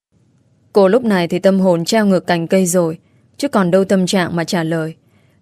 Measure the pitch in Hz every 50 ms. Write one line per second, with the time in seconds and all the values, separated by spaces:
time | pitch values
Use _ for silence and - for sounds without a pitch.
0 | _ _ _ _ _ _ _ _ _ _ _ _ _ _ - 208 190 185 208 269
1 | 247 226 202 180 170 165 185 175 - 190 190 190 185 190 175 170 170 - 226 220
2 | 214 196 190 170 175 - 175 170 165 156 190 190 190 175 175 185 170 160 165 -
3 | _ _ _ _ _ _ _ - 277 277 - 214 185 175 175 190 190 185 208 190
4 | 185 180 - 190 170 165 175 170 160 - - 175 160 160 165 165 156 160 165 _
5 | _ _ _ _ _ _ _ _